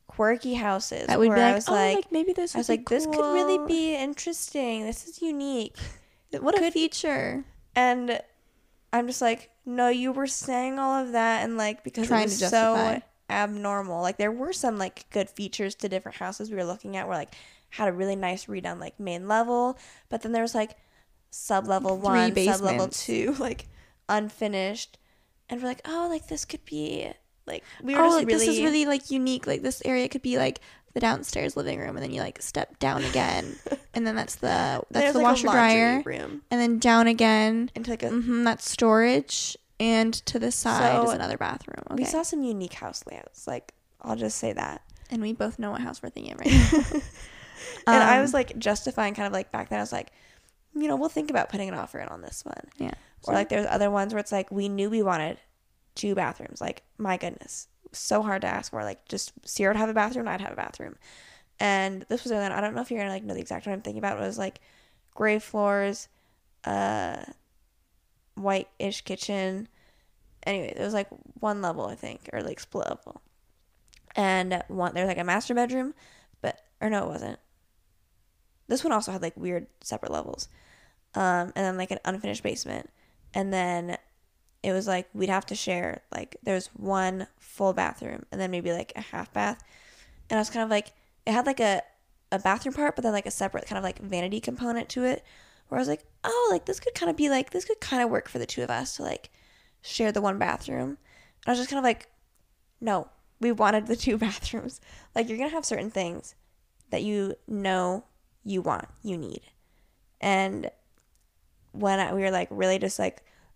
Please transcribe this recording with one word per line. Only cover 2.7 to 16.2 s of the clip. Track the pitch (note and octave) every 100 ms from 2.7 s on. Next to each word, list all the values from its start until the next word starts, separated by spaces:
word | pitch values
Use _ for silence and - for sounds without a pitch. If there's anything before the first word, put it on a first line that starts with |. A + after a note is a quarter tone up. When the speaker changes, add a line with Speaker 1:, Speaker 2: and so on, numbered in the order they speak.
Speaker 2:
be | A3+
Speaker 1:
like, | B3
"This | B3+ D#4
could | D4+ D4
really | C#4+ D4 F#4+
Speaker 2:
cool." | D4
Speaker 1:
be | E4 D#4+
interesting. | C#4+ C#4 C#4+ E4+ E4+ - C#4+ A#3+ A3
This | G#3+ A#3 E4+
is | -
unique." | E4 C#4+ C#4 B3+ G#3+ -
Speaker 2:
<laughs> | - - _ _ - -
What | C#4+
a | G4
Speaker 1:
Could | E4+
Speaker 2:
feature. | E4 D#4+ - D#4+ C4+ B3 C4 - - -
Speaker 1:
And | B3 B3+ B3+ A#3+ A#3 - _ _ _ _ _ -
I'm | A#3 A#3+
just | B3
like, | A#3+ A#3 - _
"No, | B3 B3 B3
you | B3 B3+
were | C4 C#4
saying | - - B3 C4 C4+
all | C4+ C4+
of | B3
that," | A#3 A3+ A3
and, | A3+ A3+
like, | G#3+ G#3+
because | B3 A3+ A3+
Speaker 2:
Trying | A3+
Speaker 1:
it |
was | G#3+
Speaker 2:
to | G3
justify. | F#3 A3+ A3+ A3+ A3+
Speaker 1:
so | A#3+ - _ -
abnormal. | G3+ G#3 G#3 G3+ G3+ G3 E3+
Like, | F3+ G3+
there | G#3
were | A#3+ D4+
some, | F4+ B3 G#3
like, | F#3+ - -
good | G#3 F#3+
features | - G3 - G3
to | - G3+
different | F#3 -
houses | -